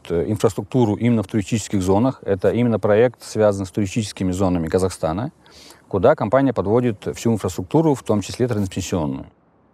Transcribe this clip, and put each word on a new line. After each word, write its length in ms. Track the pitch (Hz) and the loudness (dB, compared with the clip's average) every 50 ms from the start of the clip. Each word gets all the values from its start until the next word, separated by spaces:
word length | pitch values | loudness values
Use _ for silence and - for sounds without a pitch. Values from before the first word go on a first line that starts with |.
| - - | -8 -4
э, 160 | 82 85 78 | -2 -2 0
инфраструктуру 720 | - 107 104 - 113 - - 98 - - 131 120 107 104 | -2 -2 0 0 0 0 -2 -6 -2 0 2 2 2 2
именно 260 | - 110 120 120 110 | 0 0 0 2 0
в 60 | 95 - | 0 -2
туристических 520 | - 110 98 - 127 107 - - - 98 | -2 -4 -2 -2 -4 -4 -4 -2 -4 -2
зонах. 400 | 90 92 95 101 120 135 127 - - | 0 2 2 2 2 0 -2 -4 -4
Это 260 | - 98 98 - 95 | -4 -2 0 0 0
именно 300 | 87 117 123 120 113 101 | 2 2 2 2 0 0
проект, 420 | - 104 104 107 120 127 117 - | 2 2 4 4 4 2 0 -4
связанный 440 | - - - 113 107 104 101 98 98 | -14 -6 0 2 2 4 2 0 -4
с 40 | 92 | -6
туристическими 600 | - 113 104 95 - 120 107 104 - - 101 92 | -4 -4 -4 -2 -2 -4 -6 -6 -4 -4 -4 -2
зонами 340 | 90 90 101 90 90 87 80 | 0 0 0 0 0 0 -2
Казахстана, 640 | 78 80 92 92 92 - - - 80 78 95 127 151 - _ _ - - - - - - - _ | 0 0 0 0 0 -4 -4 -4 -4 -4 -4 -6 -8 -10 _ _ -20 -20 -20 -20 -20 -20 -20 _
куда 300 | - - 98 87 90 - | -6 -2 2 4 4 4
компания 360 | - 123 104 113 135 139 135 | 2 0 2 2 2 2 2
подводит 540 | 117 - 90 98 107 123 123 123 104 - - - 73 | 0 0 0 0 2 2 2 0 -2 -4 -6 -8 -6
всю 180 | - - 113 | -4 -2 -2
инфраструктуру, 600 | 113 104 - 95 - - 90 - - 151 165 160 139 | 0 0 -2 -4 -6 -6 -4 0 2 2 4 2 2
в 80 | - | 0
том 180 | - - 110 104 | 0 -2 -2 0
числе 280 | 98 - - - 113 107 | -2 -4 -4 -2 -2 -2
трансмиссионную. 760 | 117 104 101 92 - 101 90 - 104 87 78 71 65 69 - - _ _ _ _ _ _ _ _ | 0 -2 -4 -4 -4 -6 -6 -4 -4 -2 -2 -4 -6 -8 -10 -16 _ _ _ _ _ _ _ _